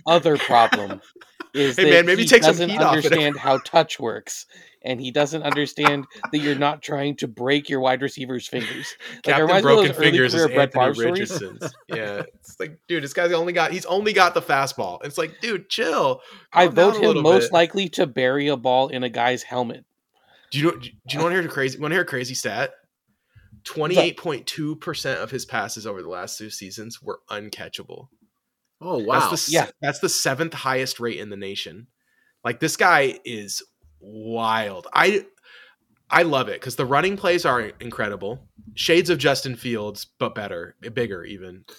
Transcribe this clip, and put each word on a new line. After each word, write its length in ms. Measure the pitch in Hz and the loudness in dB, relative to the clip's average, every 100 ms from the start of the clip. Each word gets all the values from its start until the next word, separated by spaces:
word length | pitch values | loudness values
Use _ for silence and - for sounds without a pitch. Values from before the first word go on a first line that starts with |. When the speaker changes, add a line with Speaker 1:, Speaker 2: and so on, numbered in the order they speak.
| 160 | 2
Speaker 1:
other 320 | 170 160 143 | 4 4 2
problem, 640 | - 120 113 - 101 98 - - - _ - | 4 6 6 2 -2 -10 -16 -20 -20 _ -8
is 240 | 139 139 127 | 0 0 4
Speaker 2:
Hey, 60 | 185 | 6
Speaker 1:
that 40 | |
Speaker 2:
man, 140 | 170 175 | 6 6
maybe 160 | 196 | 2
Speaker 1:
he 40 | 226 | 6
Speaker 2:
take 160 | 240 | 6
some 80 | 160 | 8
Speaker 1:
doesn't 180 | 165 170 | 4 0
Speaker 2:
heat 120 | - | 2
off 160 | 156 156 | 2 4
it. 80 | 147 | 4
Speaker 1:
understand 320 | 160 147 143 | 4 2 0
how 220 | 139 135 | 0 0
touch 380 | - 170 156 - | 2 2 2 -2
works, 500 | 120 110 - - - - - _ | -6 -8 -10 -14 -16 -20 -20 _
and 180 | - 127 | -6 -6
he 120 | 131 | -2
doesn't 320 | 147 147 156 | 0 0 -2
understand 640 | 143 147 139 - 147 143 135 - - | -2 -2 -2 0 0 0 -6 -12 -6
that 60 | 151 | -2
you're 160 | 147 139 | -2 0
not 240 | 143 151 | 0 -2
trying 340 | - 147 143 135 | -6 -4 -4 -4
to 100 | 135 | -8
break 400 | 110 127 147 143 | -6 0 0 0
your 100 | 135 | -2
wide 220 | 131 131 | 0 0
receiver's 480 | 135 - 127 123 - | -4 -6 -8 -8 -6
fingers. 480 | 127 110 - - - - - | -6 -6 -8 -12 -14 -16 -6
Like, 80 | |
Speaker 2:
Captain 220 | - 151 156 | 0 2 4
Speaker 1:
reminds 200 | 190 - | 4 6
me 60 | |
of 40 | 220 | 6
Speaker 2:
Broken 140 | 170 | 6
Speaker 1:
those 40 | 147 | 4
early 120 | 147 | 4
Speaker 2:
Fingers 220 | 139 127 | 6 4
is 80 | 165 151 | 4 2
Speaker 1:
career 100 | 131 | 4
Brett 200 | 139 135 | 2 4
Speaker 2:
Anthony 80 | |
Speaker 1:
Favre 100 | 131 | 2
stories. 260 | 117 117 185 - | 2 0 0 -4
Speaker 2:
Richardson's. 420 | 180 101 - 156 - - | -6 -8 -10 -12 -12 -10
Yeah, 360 | 160 104 101 - | -8 -6 -8 -12
it's 260 | _ - - | _ -20 -10
like, 200 | 165 160 - | -10 -10 -6
dude, 120 | 170 | -6
this 100 | 139 | -4
guy's 180 | - 175 | 0 2
only 220 | 170 175 | 2 0
got, 180 | 175 160 | 0 -2
he's 140 | 180 170 | -2 -2
only 260 | 185 214 | 0 2
got 220 | 202 180 | 4 4
the 80 | 175 | 4
fastball. 580 | - 143 135 - 95 87 143 | 0 0 0 -4 -6 -8 -8
It's 120 | 160 | -6
like, 220 | 165 - | -6 -8
dude, 300 | 226 190 - | -6 -6 -6
chill. 500 | - 165 233 143 127 - - _ | -4 -2 0 0 -2 -8 -20 _
Speaker 1:
I 140 | 170 180 | 4 4
Speaker 2:
Calm 100 | 131 | 6
down 160 | 190 | 4
Speaker 1:
vote 40 | 208 | 6
Speaker 2:
a 40 | |
Speaker 1:
him 80 | 143 | 2
Speaker 2:
little 140 | 151 | 4
Speaker 1:
most 200 | 156 190 156 | 6 6 4
Speaker 2:
bit. 80 | |
Speaker 1:
likely 340 | 170 170 196 180 | 4 2 0 -4
to 160 | - 160 | -2 -2
bury 440 | 127 127 143 147 | 0 0 2 0
a 80 | 131 | 0
ball 320 | 127 127 131 | 2 2 2
in 140 | 131 | -2
a 60 | 123 | -4
guy's 340 | 120 120 123 | 0 0 -2
helmet. 420 | - 127 120 - _ _ _ _ _ _ _ | -4 -4 -4 -8 _ _ _ _ _ _ _
Speaker 2:
Do 80 | 139 | 0
you 60 | 160 | 0
know, 60 | 151 | -2
do 120 | 120 - 127 | -10 -18 -8
you 80 | 147 | -2
wanna 140 | 170 185 | 0 0
hear 100 | 165 | -2
a 20 | |
crazy, 300 | 143 131 131 | -2 -4 -4
wanna 160 | 151 180 | -2 -2
hear 60 | |
a 40 | 175 | -2
crazy 280 | 131 127 | -4 -6
stat? 380 | 131 117 107 139 | -6 -6 -4 -4
Speaker 1:
What's 960 | - _ _ _ _ _ _ _ - - | -6 _ _ _ _ _ _ _ -20 -12
up? 60 | 160 | -6
Speaker 2:
Twenty-eight 420 | 151 180 170 - | 0 2 2 -2
point 280 | 170 131 - | -6 -6 -8
two 280 | - 151 151 | -6 -6 -6
percent 460 | - 147 139 92 | -8 -6 -6 -6
of 100 | 113 | -6
his 140 | 131 - | -8 -6
passes 420 | 113 104 113 107 | -6 -6 -8 -10
over 140 | 95 | -10
the 80 | 82 | -10
last 280 | 90 92 - | -10 -10 -12
two 120 | 107 | -14
seasons 520 | - 95 104 110 - | -14 -14 -14 -16 -14
were 200 | 104 - _ | -12 -14 _
uncatchable. 800 | 107 104 - 82 - - - - _ _ _ _ _ _ _ 170 | -12 -10 -12 -12 -14 -16 -20 -20 _ _ _ _ _ _ _ -6
Speaker 3:
Oh, 120 | 147 | -4
Speaker 2:
That's 100 | 107 | 0
Speaker 3:
wow. 220 | 151 113 | 2 2
Speaker 2:
the 60 | 165 | 0
se-, 160 | - | 0
Speaker 1:
Yeah. 140 | 160 131 - | 2 0 -4
Speaker 2:
that's 180 | 143 139 | -6 -2
the 100 | 185 | -2
seventh 440 | - 147 135 165 | 0 -2 -2 -4
highest 460 | 139 131 131 131 - | -4 -2 -2 -2 -4
rate 180 | 117 85 | -6 -6
in 120 | 104 | -10
the 80 | 101 | -10
nation. 500 | 98 98 - 87 123 _ _ _ _ _ | -10 -10 -12 -16 -20 _ _ _ _ _
Like, 160 | 117 113 | -8 -4
this 160 | 156 - | -4 2
guy 420 | 190 156 135 - | 4 4 2 -2
is 400 | - 110 101 - - _ _ _ | -12 -12 -10 -10 -12 _ _ _
wild. 880 | 98 110 110 113 113 113 104 92 - | -20 -16 -8 -2 0 0 -2 -8 -4
I, 320 | - 180 208 - _ _ - - _ _ _ _ | 2 2 2 -4 _ _ -20 -20 _ _ _ _
I 140 | 156 | 2
love 260 | 170 135 107 | 4 0 -2
it 100 | - | -6
'cause 160 | 131 - | -8 -6
the 100 | 127 | 0
running 300 | 143 185 196 | 2 0 0
plays 300 | 190 175 170 | 0 2 2
are 160 | 123 107 - | 0 -2 -10
incredible. 680 | 120 117 107 98 98 131 - _ - - | -12 -6 -6 -6 -10 -10 -16 _ -16 -6
Shades 340 | - 170 165 | 2 4 4
of 100 | 156 | 2
Justin 360 | 143 135 135 120 | 2 0 -4 -8
Fields, 500 | 127 113 104 104 - _ | -6 -6 -6 -10 -16 _
but 160 | 117 113 | -6 -6
better, 400 | 101 87 87 _ 117 | -8 -10 -12 _ -10
bigger 300 | 110 117 92 | -6 -4 -6
even, 400 | 85 98 92 92 - | -12 -16 -16 -20 -20